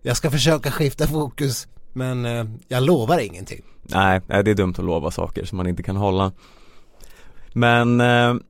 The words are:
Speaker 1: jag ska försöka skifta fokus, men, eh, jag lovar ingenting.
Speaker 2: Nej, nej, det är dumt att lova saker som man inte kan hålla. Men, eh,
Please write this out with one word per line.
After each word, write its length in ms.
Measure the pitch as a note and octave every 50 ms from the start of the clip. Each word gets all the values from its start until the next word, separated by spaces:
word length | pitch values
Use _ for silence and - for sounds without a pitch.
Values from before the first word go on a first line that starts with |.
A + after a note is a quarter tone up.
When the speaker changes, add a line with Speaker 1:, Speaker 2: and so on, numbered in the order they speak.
Speaker 1:
jag 160 | - A#2 A#2+
ska 140 | - - D#3
försöka 400 | B2+ D3 A#2+ D#3+ D#3 D3 - C#3
skifta 360 | B2+ - D#3 C#3 - - D3+
fokus, 600 | C3+ D3 D#3 D3+ B2+ - - D3 C3+ A#2+ - - - - - - - -
men, 320 | B2+ C3 B2+ B2+ B2 A#2+
eh, 200 | A#2+ A#2 A#2 A#2 A2 A2 A#2+ -
jag 160 | _ C3 B2 C3
lovar 360 | D3+ F3 C#3 A2+ G#2 F3 E3+
ingenting. 420 | A#2 G2 E2 F2 G2 - - - - - - - -
Speaker 2:
Nej, 340 | - - F#2 G2 F#2+ F#2 F#2 F2+
nej, 160 | - - G2 G2
det 80 | A2
är 40 | G#2+
dumt 200 | G2 F#2+ F2+ F2
att 80 | - F2+
lova 260 | F2 E2 E2 C#2+ E2+
saker 340 | - - E2+ E2+ - - -
som 120 | - -
man 100 | F#2 F2+
inte 160 | F2+ F2 E2+ F2
kan 120 | - F#2+
hålla. 360 | G2 G#2 G2+ F#2+ F#2+ G2 F#2+ F#2 - - - - - - - - - - - _ - - - - - - - - - - - -
Men, 480 | A#2 A#2+ A#2+ A#2 A#2 A#2+ A#2+ A#2+ A#2+
eh, 320 | B2 B2 A#2+ A#2+ A#2+ A#2+ B2 - -